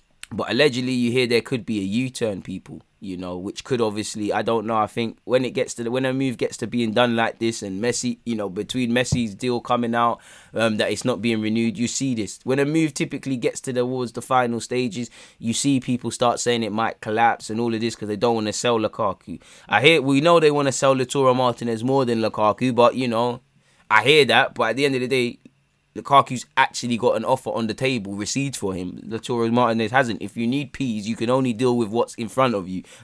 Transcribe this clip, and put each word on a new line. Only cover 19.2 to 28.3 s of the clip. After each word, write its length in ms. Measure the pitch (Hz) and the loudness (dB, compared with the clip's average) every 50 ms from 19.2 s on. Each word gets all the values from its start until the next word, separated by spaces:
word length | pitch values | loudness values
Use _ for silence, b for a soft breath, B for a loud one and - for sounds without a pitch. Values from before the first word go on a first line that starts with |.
| _ - 82 - B B B B B B | _ -16 -16 -16 B B B B B B
I 120 | 98 107 | 2 6
hear, 200 | 123 156 165 151 | 8 8 6 6
we 200 | 127 139 139 139 | 4 2 2 4
know 180 | 151 170 175 170 | 6 6 6 8
they 140 | 156 147 147 | 6 6 4
wanna 180 | 147 139 135 | 4 2 0
sell 240 | 127 - 143 135 135 | 0 2 4 4 4
Lautaro 400 | 127 127 - - 143 135 127 123 | 4 2 -2 0 2 4 4 4
Martinez 480 | 131 127 123 117 - 120 117 113 110 117 | 4 2 0 0 -2 -2 -4 -4 -2 0
more 220 | 127 135 139 131 | 0 2 2 2
than 160 | 120 117 113 | 2 2 2
Lukaku, 520 | 110 104 - - 107 107 101 - 123 131 120 | 0 0 0 2 2 2 2 2 0 0 4
but, 220 | 117 120 120 - | 6 6 6 4
you 140 | 120 131 120 | 2 -2 -2
know, 320 | 113 113 120 123 120 123 _ _ _ b b b b b b b | -2 -2 -2 -2 -4 -8 _ _ _ b b b b b b b
I 140 | 110 110 110 | 4 6 6
hear 200 | 131 156 151 139 | 8 6 6 6
that, 280 | 117 113 120 135 - - | 6 6 4 4 2 0
but 160 | - 117 113 | -2 0 0
at 60 | 117 | 0
the 80 | 131 143 | 0 0
end 100 | 143 135 | 0 0
of 60 | 127 | 0
the 80 | 127 123 | -2 0
day, 300 | 135 127 120 120 - - - - _ _ _ _ _ _ _ _ - | 0 0 0 -2 -4 -8 -18 -20 _ _ _ _ _ _ _ _ -14
Lukaku's 500 | 104 110 - 139 139 135 - 131 117 - _ - | -10 -2 4 4 4 4 4 -2 -10 -10 _ 2
actually 400 | 131 131 - - - - 120 120 | 2 2 2 2 -4 -4 -2 -2
got 200 | 104 123 120 - | 2 2 2 2
an 80 | 113 110 | 2 2
offer 260 | 120 131 - - - | 0 0 0 -2 -4
on 160 | - 110 113 | -4 -4 -2
the 80 | 107 104 | -4 -4
table, 400 | - 135 135 131 117 95 98 101 | -2 -2 -2 -2 -2 -4 -6 -8
received 400 | 98 104 - | -6 -6 -4